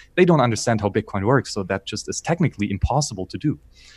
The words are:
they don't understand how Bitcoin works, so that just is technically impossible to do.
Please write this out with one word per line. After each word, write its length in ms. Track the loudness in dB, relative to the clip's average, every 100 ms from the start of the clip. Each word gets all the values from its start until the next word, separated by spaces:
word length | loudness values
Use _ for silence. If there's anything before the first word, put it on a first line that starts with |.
| -4 2
they 80 |
don't 180 | 4 6
understand 380 | 4 0 0 0
how 80 | 0
Bitcoin 360 | -2 -4 -2 2
works, 280 | 2 2
so 100 | -6
that 180 | -4 -4 -6
just 220 | -10 -8
is 140 | -8
technically 480 | -4 0 -2 -2 -4
impossible 560 | -2 0 0 -2 -6 -10
to 120 | -6
do. 180 | -4 -4 -8 -20 -20